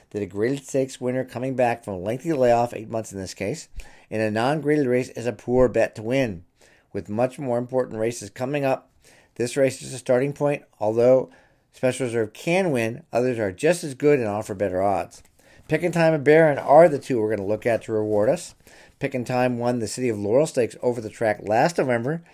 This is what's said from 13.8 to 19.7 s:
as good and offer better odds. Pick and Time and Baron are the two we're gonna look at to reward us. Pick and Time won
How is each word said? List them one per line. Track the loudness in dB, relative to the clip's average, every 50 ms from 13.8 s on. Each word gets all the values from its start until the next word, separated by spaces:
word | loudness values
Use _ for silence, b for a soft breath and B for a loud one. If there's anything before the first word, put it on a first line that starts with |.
| -4
as | -10 -6
good | 0 2 4 4 4
and | 2 0
offer | -2 -4 -4 -6 -4
better | -2 -2 -2 0 0 0
odds. | 2 2 0 -2 -6 -10 -20 -20 _ _ b b b b b b
Pick | b -2 -2 0
and | 0 0
Time | 2 4 4 2
and | 4 4
Baron | 6 6 8 8 6 4 2
are | 4 6 8 10 10 8
the | 6 2
two | -4 -2 -2 0
we're | 0 0 -2
gonna | -2 -2 -2
look | -2 -2 0
at | 0 0 0 -2
to | -2 -2
reward | -2 0 0 2 2 2 2
us. | 2 0 -4 -10 -20 _ b b b b b b b b
Pick | -6 -6 -4
and | -4 -4
Time | -2 0 0 0 0 0 0
won | -2 -2